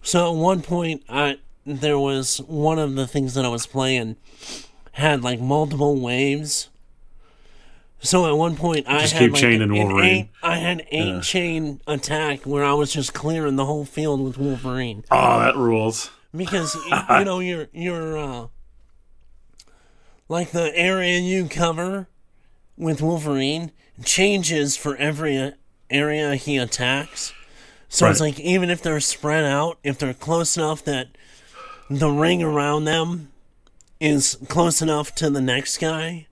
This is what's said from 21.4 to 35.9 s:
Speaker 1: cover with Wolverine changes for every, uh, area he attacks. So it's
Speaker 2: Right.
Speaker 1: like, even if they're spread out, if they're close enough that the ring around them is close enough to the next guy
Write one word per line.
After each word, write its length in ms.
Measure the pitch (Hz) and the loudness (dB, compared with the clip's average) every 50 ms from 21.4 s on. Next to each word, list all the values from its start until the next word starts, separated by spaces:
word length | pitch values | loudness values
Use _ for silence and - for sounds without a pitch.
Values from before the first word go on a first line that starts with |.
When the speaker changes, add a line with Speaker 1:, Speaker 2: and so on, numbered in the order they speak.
| 180 | -2
Speaker 1:
cover 600 | 151 - - 170 170 165 156 175 185 190 196 190 - _ _ - _ _ _ _ _ - _ _ - - | -2 0 0 0 0 0 -2 -4 -4 -6 -6 -8 -12 _ _ -20 _ _ _ _ _ -20 _ _ -20 -14
with 260 | - - 160 156 143 151 | -6 -2 -2 -2 0 0
Wolverine 680 | 160 170 165 151 151 143 135 135 139 151 160 170 160 - _ _ _ _ - 117 | 0 0 -2 -2 -2 -2 0 0 -2 -2 -4 -6 -10 -12 _ _ _ _ -10 -4
changes 720 | - - - 190 202 202 196 175 151 165 156 143 143 135 | -2 2 4 4 4 2 2 0 0 0 0 0 0 -2
for 200 | - - 147 139 | -4 -4 -6 -4
every, 400 | - 147 151 156 143 160 151 139 | -2 -2 -2 -2 -2 -2 -2 0
uh, 140 | 135 135 131 - - - - _ _ _ - | -2 -2 -4 -6 -12 -20 -20 _ _ _ -4
area 460 | 131 143 147 151 151 151 151 143 143 | -2 0 0 0 0 0 0 0 -2
he 200 | 131 - 147 143 | -2 -2 -2 -2
attacks. 760 | 135 123 107 - - 131 123 131 139 143 - - - - - - - - - - - - - - - - - | 0 0 -2 -4 -2 -2 -2 -2 -2 -4 -8 -10 -10 -10 -10 -12 -16 -20 -20 -20 -20 -20 -20 -20 -20 -20 -6
So 200 | - - - - | 0 4 6 6
it's 120 | - - | 6 4
Speaker 2:
Right. 80 | 156 151 139 | 2 0 -2
Speaker 1:
like, 60 | - | -4
even 300 | 147 170 180 190 180 175 | -2 2 2 2 2 2
if 120 | 180 170 - | -2 -2 -2
they're 180 | 170 156 151 | -2 -2 0
spread 440 | 139 - - - - 151 151 160 156 | 0 -2 -4 -2 -2 0 0 2 2
out, 340 | 143 139 143 151 170 165 _ _ | 2 2 0 0 -2 -4 _ _
if 140 | 143 135 - | -6 -4 -2
they're 160 | 147 135 127 | -4 -6 -6
close 420 | - - 147 165 170 170 - - | -6 -4 0 0 0 2 0 0
enough 260 | 175 160 151 156 151 - | 0 0 -2 -2 -4 -4
that 240 | 156 143 131 127 127 _ - - - - - - - - - - - - - - - | -4 -4 -4 -4 -8 _ -20 -20 -20 -20 -20 -20 -20 -20 -20 -18 -18 -20 -20 -10 -6
the 180 | 139 139 156 151 | 0 2 2 2
ring 320 | 143 147 156 170 180 175 170 | 4 4 2 2 2 2 0
around 420 | 156 151 147 143 147 147 151 156 | 0 0 0 0 0 0 0 0
them 460 | 151 160 165 160 170 175 175 151 - - - - _ _ _ _ - _ - - _ - - | 0 0 0 0 -2 -4 -8 -10 -14 -20 -20 -20 _ _ _ _ -20 _ -20 -20 _ -12 -2
is 380 | 160 151 151 143 131 - - - - - | 0 2 2 4 2 0 -2 -4 -10 -4
close 320 | - 160 170 170 160 - | 2 2 2 4 2 2
enough 340 | 165 160 151 147 151 - - | 0 0 0 0 -2 -4 -4
to 120 | - 160 151 | -2 0 0
the 140 | 143 139 131 | 0 2 0
next 360 | 131 123 131 139 - - - | 0 0 -2 -2 -4 -6 -2
guy 480 | 165 160 | -2 -2